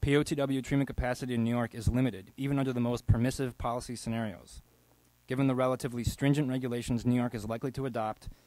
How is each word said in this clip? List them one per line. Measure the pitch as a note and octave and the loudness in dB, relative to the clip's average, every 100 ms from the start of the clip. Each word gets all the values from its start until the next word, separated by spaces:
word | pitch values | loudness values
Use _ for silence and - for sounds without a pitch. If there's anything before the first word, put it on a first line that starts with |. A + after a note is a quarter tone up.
P | C#3+ C#3+ | 2 4
O | |
T | D3 D3+ | 4 0
W | C#3 C3+ | 0 0
treatment | B2+ C#3 C3+ | 0 0 0
capacity | B2 B2+ B2 C3 | 0 -2 -2 -2
in | A#2+ | 0
New | A2+ A#2+ | 2 2
York | A#2 | 0
is | A#2 A2 | -2 0
limited, | A#2+ C3 F#2+ F2 - | 2 2 0 -12 -6
even | C#3 C#3 | -2 0
under | C3+ | 0
the | B2 | 0
most | A#2+ A#2+ - | 0 0 0
permissive | A#2 B2 - C3 A#2+ | 2 2 0 -4 -4
policy | A#2+ A#2+ A#2+ A#2 | -4 -4 -6 -10
scenarios. | - A2+ A2 F2+ - - - _ _ _ _ _ - | -6 -4 -4 -8 -16 -20 -20 _ _ _ _ _ -6
Given | C3 C3+ | 0 2
the | B2+ | 4
relatively | B2+ B2+ C3+ A#2+ | 2 0 -2 -2
stringent | A#2 - C#3 C#3+ C#3 | -2 2 4 4 2
regulations | C3 B2+ A#2+ A#2 A#2+ A#2+ | 0 -2 -4 0 0 2
New | B2 | 2
York | B2 | 2
is | A#2 G#2 | -2 -4
likely | A2+ C#3 | -4 -4
to | B2 C3+ | -4 -4
adopt, | A#2 A2 G#2+ - - | -2 -4 -4 -10 -16